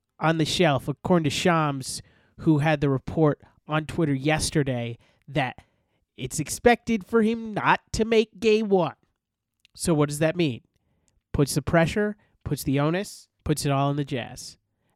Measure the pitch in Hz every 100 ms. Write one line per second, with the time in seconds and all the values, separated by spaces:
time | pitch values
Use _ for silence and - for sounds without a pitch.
0 | _ - 160 165 151 - 170 135 - 139
1 | - 175 151 - 190 165 151 139 - -
2 | - _ _ - 165 151 156 151 143 135
3 | - - 156 - - _ - 151 156 -
4 | 156 135 143 156 - 165 135 123 117 117
5 | _ _ - 143 127 - _ _ _ _
6 | _ - 123 - 143 - 240 233 - 226
7 | 180 226 214 226 226 196 127 - _ -
8 | 220 226 226 180 220 214 220 190 156 113
9 | _ _ _ _ _ _ _ - - 151
10 | 147 147 160 165 160 110 - _ _ _
11 | _ _ _ - 143 147 - 170 165 220
12 | 208 208 _ _ - 147 - 135 147 175
13 | 208 - - _ - 151 147 139 139 143
14 | 139 131 110 - - - _ _ _